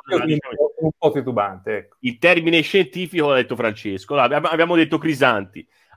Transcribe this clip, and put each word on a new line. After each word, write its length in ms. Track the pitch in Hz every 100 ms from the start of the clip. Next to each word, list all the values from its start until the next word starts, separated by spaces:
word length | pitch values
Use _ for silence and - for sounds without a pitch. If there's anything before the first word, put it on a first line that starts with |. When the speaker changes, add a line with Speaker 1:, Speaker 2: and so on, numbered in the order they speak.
| -
Speaker 1:
cosa 0 |
Speaker 2:
io 60 | 381
sono 100 | 311
Speaker 1:
diciamo 260 | 311 -
Speaker 2:
un 60 | 123
po', 280 | 147 - 160
un 60 | -
po' 140 | 156
titubante, 640 | 147 127 113 101 95 107 104
ecco. 200 | - _
Speaker 1:
il 180 | 123 117
termine 440 | 170 175 165 170
scientifico, 680 | - 196 175 175 180 175 147
l'ha 80 | 131
detto 220 | 123 123
Francesco, 580 | 117 107 107 95 - 143
l'abbiamo, 320 | 123 147 165
abbiamo 280 | 160 170 170
detto 220 | 156 160
Crisanti, 720 | 160 135 135 107 95 - - _ _